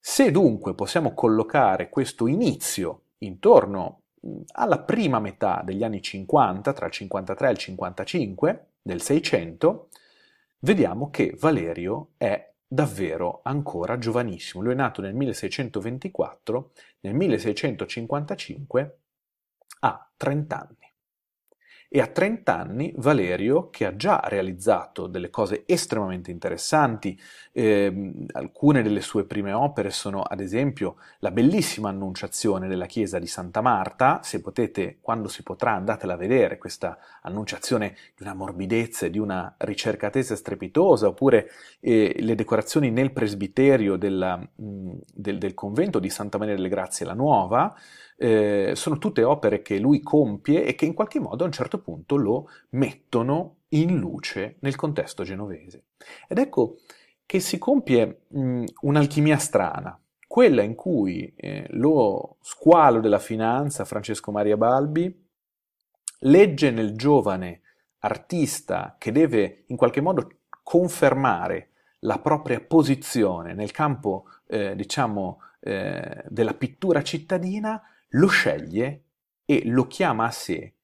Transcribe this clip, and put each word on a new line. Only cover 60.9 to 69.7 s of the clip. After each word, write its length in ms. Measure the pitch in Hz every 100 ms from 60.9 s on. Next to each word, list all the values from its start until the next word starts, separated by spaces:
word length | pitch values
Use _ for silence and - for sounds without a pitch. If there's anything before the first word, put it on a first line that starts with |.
| 156 98 87 - _
eh, 300 | - 50 -
lo 680 | - 135 156 110 95 - _
squalo 600 | - - 156 170 147 117
della 180 | 110 101
finanza, 640 | - 110 113 123 147 -
Francesco 460 | 98 107 101 107 -
Maria 260 | 104 104 107
Balbi, 640 | 117 131 147 156 180 180 _ _ _ _ _ _ _ _ - _
legge 500 | 131 160 202 139 147
nel 260 | 117 110 110
giovane 640 | 135 143 110 92 92 85 _ _ _ _
artista 1000 | 107 104 - 175 143 - - 90 92 -
che 140 | -
deve 520 | 123 160 117 98 -
in 80 | _